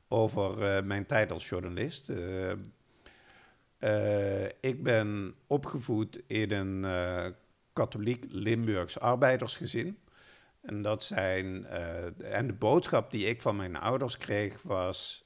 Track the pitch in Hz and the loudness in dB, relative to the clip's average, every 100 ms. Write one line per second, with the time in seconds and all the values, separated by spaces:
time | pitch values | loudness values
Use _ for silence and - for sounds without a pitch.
0 | - 107 110 104 98 101 101 98 98 101 | 0 4 4 2 0 2 2 2 2 -2
1 | 95 110 101 87 - 90 90 90 113 - | 2 2 2 0 -4 -4 -4 -4 -4 -4
2 | - 90 87 92 92 98 107 - _ _ | -6 -6 -4 -2 -4 -4 -8 -18 _ _
3 | - - - - - _ _ _ 110 107 | -20 -20 -20 -20 -20 _ _ _ 0 2
4 | 104 104 101 98 98 - 131 135 135 113 | 2 2 2 0 -2 -4 -4 0 2 4
5 | 104 104 95 - - 143 139 143 113 107 | 2 -2 -6 -8 0 0 0 -6 0 0
6 | 104 - - 107 104 104 95 95 95 90 | 0 -6 -4 0 2 0 0 -2 0 0
7 | 90 90 90 - _ _ _ - 131 107 | 0 -2 -4 -8 _ _ _ -2 -2 0
8 | 104 120 - 95 104 117 113 98 85 - | -2 -2 -4 -2 2 2 2 0 0 0
9 | 117 123 131 131 117 - - 120 156 208 | 2 6 6 4 0 -6 -4 -4 -4 -8
10 | _ - - - _ _ - 104 104 110 | _ -20 -20 -20 _ _ -8 -4 -2 -2
11 | - 101 95 92 95 95 - 87 85 87 | -2 0 2 2 -2 -6 -8 -6 -6 -6
12 | 87 87 - 101 127 98 107 160 - 131 | -8 -8 -4 -2 -2 2 4 6 4 2
13 | - 107 101 120 120 101 92 82 104 127 | 0 0 0 0 0 0 -2 -2 -2 0
14 | 131 - - 104 101 - - 95 92 92 | -2 -4 -2 0 0 -4 -4 0 0 -2
15 | - - | -6 -10